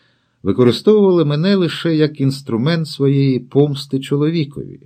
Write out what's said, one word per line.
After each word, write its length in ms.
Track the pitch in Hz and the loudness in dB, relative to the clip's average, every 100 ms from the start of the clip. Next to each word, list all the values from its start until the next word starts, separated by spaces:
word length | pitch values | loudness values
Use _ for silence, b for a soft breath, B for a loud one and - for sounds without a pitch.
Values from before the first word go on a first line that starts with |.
| b b b b | b b b b
використовувала 840 | 95 98 123 117 208 214 196 180 | -4 2 2 2 2 4 4 2
мене 320 | 147 147 185 196 | 2 0 0 0
лише 400 | 165 - 170 156 | 0 -2 -2 0
як 240 | 151 151 | 0 0
інструмент 680 | 139 135 - 113 143 165 156 | -2 -2 -4 -2 0 -2 -4
своєї 500 | - 139 139 139 127 | -2 0 2 2 0
помсти 640 | 123 139 147 139 - 135 | 0 2 2 -2 -6 -8
чоловікові, 800 | 135 143 151 170 139 - - - | -4 -2 -2 -2 -4 -8 -16 -18